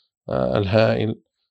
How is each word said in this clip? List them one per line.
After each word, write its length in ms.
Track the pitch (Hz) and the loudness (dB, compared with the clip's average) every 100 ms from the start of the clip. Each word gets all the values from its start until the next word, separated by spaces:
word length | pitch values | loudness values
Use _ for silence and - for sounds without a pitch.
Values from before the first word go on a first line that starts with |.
| _ _ - | _ _ -8
آه، 300 | 65 64 64 | -2 0 0
الهائل 600 | 98 110 110 113 110 113 _ _ _ | 0 2 2 0 -2 -6 _ _ _